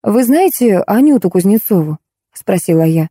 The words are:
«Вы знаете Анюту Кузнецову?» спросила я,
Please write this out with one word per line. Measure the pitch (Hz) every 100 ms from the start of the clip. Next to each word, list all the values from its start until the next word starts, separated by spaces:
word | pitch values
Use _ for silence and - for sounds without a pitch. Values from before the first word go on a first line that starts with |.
«Вы | - 220
знаете | 233 302 381 - 240 180
Анюту | - 220 294 269 180
Кузнецову?» | 180 185 220 - 190 156 156 _ _ _
спросила | - - 185 - 165
я, | 160 160 160